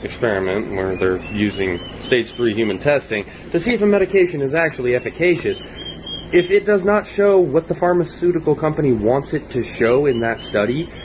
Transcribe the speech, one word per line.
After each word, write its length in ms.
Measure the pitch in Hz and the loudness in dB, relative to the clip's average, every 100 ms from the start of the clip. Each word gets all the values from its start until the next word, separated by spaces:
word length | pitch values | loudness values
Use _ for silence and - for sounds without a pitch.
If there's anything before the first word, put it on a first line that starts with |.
experiment 680 | 107 - 120 98 95 98 104 | -10 -4 0 0 0 -2 -4
where 240 | 98 95 90 | -4 -2 0
they're 280 | 92 92 - | 0 0 -4
using 480 | 107 104 95 95 87 - - | -2 -2 0 -2 -4 -8 -14
stage 300 | - 127 110 | 0 0 0
three 220 | - 120 | -2 -2
human 260 | 104 110 95 | 0 -2 0
testing 460 | 147 143 - 107 98 - - | 2 0 0 -6 -6 -14 -6
to 80 | 170 | -2
see 140 | 170 | 0
if 80 | 233 | 2
a 40 | 208 | 4
medication 560 | 202 185 190 180 165 | 4 4 4 2 2
is 140 | 139 156 | -2 0
actually 400 | 165 - 123 123 | 0 0 0 0
efficacious, 680 | - - 175 160 113 98 - - - - - - - | -2 0 2 2 0 -4 -8 -12 -12 -12 -12 -12 0
if 160 | 175 180 | 2 4
it 160 | 202 196 | 0 2
does 180 | 208 | 2
not 220 | 185 208 202 | 4 0 0
show 340 | - 202 196 | 2 4 6
what 280 | 175 147 160 | 4 2 0
the 80 | 165 | -2
pharmaceutical 800 | 175 180 165 - 175 175 156 147 | 2 2 0 0 0 2 0 0
company 360 | 156 156 151 | 0 0 2
wants 420 | 117 104 131 139 | 2 2 2 0
it 160 | 151 - | -6 -4
to 120 | 127 | -6
show 440 | 110 - 113 127 147 | -6 0 2 4 4
in 120 | 117 | 2
that 180 | 117 113 | -2 -4
study, 500 | - 110 107 135 170 - | -2 0 0 -2 -6 -10